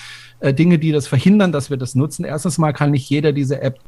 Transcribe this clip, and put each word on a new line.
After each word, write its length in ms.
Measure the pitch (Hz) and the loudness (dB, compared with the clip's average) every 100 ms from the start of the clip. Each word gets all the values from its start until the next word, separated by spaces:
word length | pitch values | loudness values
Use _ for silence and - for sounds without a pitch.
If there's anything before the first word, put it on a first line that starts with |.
| - - - - | -18 -20 -20 -4
äh, 160 | 143 | -2
Dinge, 240 | 135 170 170 | 2 4 4
die 140 | 160 | 2
das 160 | 147 139 | -2 0
verhindern, 420 | 135 180 208 190 | 2 4 4 4
dass 200 | 147 135 | 0 -4
wir 60 | 135 | -6
das 200 | 123 127 | -2 -2
nutzen. 280 | 151 - | -2 -4
Erstens 320 | 175 151 180 160 | -8 -6 -4 0
mal 160 | 156 | -2
kann 200 | 139 147 | 0 0
nicht 180 | 143 131 | 0 0
jeder 220 | 143 156 | 0 0
diese 280 | 143 135 139 | 0 -2 -2
App, 200 | 135 - | -4 -6